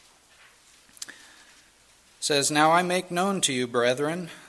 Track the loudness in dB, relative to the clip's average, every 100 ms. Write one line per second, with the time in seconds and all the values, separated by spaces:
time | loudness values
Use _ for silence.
0 | _ _ _ _ -20 _ _ -20 _ -18
1 | -18 -18 -20 -20 -20 -20 _ _ _ _
2 | _ -10 -2 0 2 4 4 4 2 -2
3 | -2 -2 -2 0 -2 -2 -2 0 2 0
4 | -2 -4 -10 -16